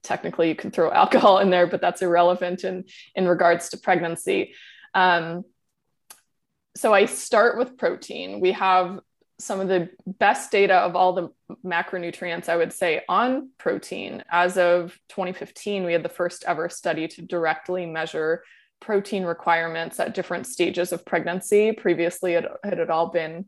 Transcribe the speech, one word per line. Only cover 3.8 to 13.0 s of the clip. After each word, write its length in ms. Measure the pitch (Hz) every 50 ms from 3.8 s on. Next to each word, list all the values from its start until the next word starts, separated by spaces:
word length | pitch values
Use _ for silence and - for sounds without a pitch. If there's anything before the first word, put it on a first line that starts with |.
| - - 185 175 175 165 165 165 - 185 202 196 - - - - - - - - - - _
Um, 520 | 190 185 185 175 175 165 165 165 175 - _ _ _ _ _ _ _ _ _ _ _ _ _ - _ _ _ _ _ _ _ _ _ _ _ _
so 180 | - - 226 214
I 120 | 196 208
start 520 | - - - - - - 214 214 240 -
with 200 | 220 254 - -
protein. 640 | _ - 170 180 - - - - - 180 185 196 208
We 100 | 185 180
have 480 | 185 - 190 190 185 185 185 175 190 - _ _ _ _ _ _ _
some 220 | _ - - 220 190
of 80 | 190
the 220 | 185 190 180 170 170 - _ _
best 420 | 196 190 _ 226 254 254 254 - -
data 260 | - 202 202 196 190
of 200 | 180 - 180 170
all 160 | 180 185 185
the 180 | 180 180 175 - _ _ _ _ 202 _ -
macronutrients, 840 | 185 170 170 180 - - 180 175 170 170 - 180 180 170 170 175
I 80 | - 165
would 160 | 170 165 165
say, 300 | - - 185 175 156 -